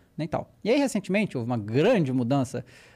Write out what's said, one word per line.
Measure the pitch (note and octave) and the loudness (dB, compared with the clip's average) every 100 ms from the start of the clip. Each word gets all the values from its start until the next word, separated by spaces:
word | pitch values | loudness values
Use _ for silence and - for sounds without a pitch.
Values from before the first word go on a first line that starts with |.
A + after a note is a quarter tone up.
| _ - | _ -8
né, | D#3+ | -6
e | |
tal. | - - _ | -4 -6 _
E | G3 | 0
aí, | C#4+ | 2
recentemente, | C#4 G#3 - G3 G3 C3 | 2 -2 0 0 0 -2
houve | A#2 | -4
uma | A#2+ | -4
grande | G2+ B2 F#3+ A3+ C3+ | -2 2 4 4 2
mudança | B2+ A#2+ C#3 B2 A#2+ - - - | 0 0 0 0 -6 -12 -18 -20